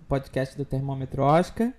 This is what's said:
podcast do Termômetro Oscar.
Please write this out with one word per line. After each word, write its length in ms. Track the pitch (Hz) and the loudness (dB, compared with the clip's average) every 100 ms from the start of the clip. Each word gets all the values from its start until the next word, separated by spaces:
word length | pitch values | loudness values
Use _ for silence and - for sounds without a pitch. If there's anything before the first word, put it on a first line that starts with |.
| - | -4
podcast 480 | 139 139 131 135 139 | -4 -4 -6 -6 -6
do 80 | |
Termômetro 560 | 139 135 135 135 131 131 | -6 -4 -4 -6 -6 0
Oscar. 520 | 139 160 180 - 233 | 4 4 2 -2 -4